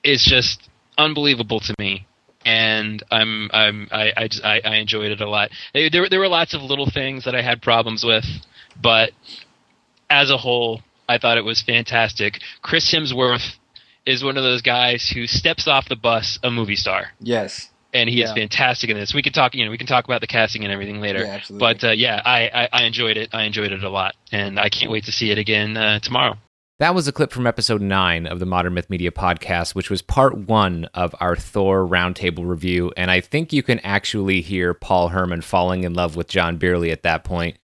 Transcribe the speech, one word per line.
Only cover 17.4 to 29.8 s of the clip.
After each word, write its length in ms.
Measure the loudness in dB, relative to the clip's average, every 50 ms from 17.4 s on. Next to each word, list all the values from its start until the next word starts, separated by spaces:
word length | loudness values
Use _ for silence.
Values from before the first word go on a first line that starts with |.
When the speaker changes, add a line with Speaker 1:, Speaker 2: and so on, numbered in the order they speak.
| -2 -4 -10 -14 -16 -18 _ _ _ _ 0
Speaker 1:
And 140 | 0 2 2
he 140 | 2 0
is 80 | 0 0
Speaker 2:
Yeah. 40 | -2
Speaker 1:
fantastic 560 | -4 -4 -2 0 0 2 2 0 0 -2 -4
in 60 | -2
this. 180 | -4 -4 -4 -2
We 80 | 0
can 100 | -2 0
talk, 220 | 2 2 2 2 2
you 100 | -2 -4
know, 60 | -4
we 80 | -4 -8
can 80 | -2
talk 180 | 0 0 0 2
about 160 | 0 -4 -4
the 60 | -2
casting 380 | -2 2 2 2 2 0 -6 -4
and 80 | -4
everything 280 | -4 -4 -6 -8 -8 -6
later. 200 | -4 -4 -2 -2
Speaker 2:
Yeah, 140 | -4 -4 -6
absolutely. 400 | -10 -12 -12 -4 0 2 2 2
Speaker 1:
But, 100 | 2 2
uh, 60 | 0
yeah, 280 | 2 2 2 0 0 0 0
I, 240 | 2 2 2 0 0
I, 200 | 0 -2 -2 0
I 100 | 0 0 0
enjoyed 320 | 0 0 0 0 0 0
it. 120 | -2 -4 -4
I 120 | -4 -4 -4
enjoyed 260 | -2 -2 -2 -2 -4
it 140 | -4 -6 -6
a 40 | -4
lot, 280 | -2 -2 -2 -2 -4 _ _ -6
and 260 | -4 -4 -4 -2 -2 0
I 100 | 0 0
can't 200 | 0 -2 -2 -2
wait 140 | -2 -4 -4
to 80 | -6
see 180 | -6 -2 0 0
it 80 | 0 0
again, 380 | 0 0 0 0 0 -2 -2
uh, 240 | 0 0 0 0 0
tomorrow. 360 | -2 -2 0 2 2 0 0 -4 _ _ _ _ _ _ _ _
Speaker 3:
That 180 | 0 2 2
was 100 | 2 0
a 60 | -2
clip 180 | 0 0 -2 -2
from 160 | 0 0 0
episode 340 | 0 0 0 0 0 0 0
nine 460 | 2 2 2 2 4 2 2 0 -2
of 140 | -4 -4 -4
the 60 | -2
Modern 280 | 0 0 0 0 0 0
Myth 160 | -2 -4 _
Media 220 | -4 -2 -2 -2
podcast, 640 | -2 0 0 0 0 0 -2 -2 -2 -2 -2 -4 -4
which 120 | -6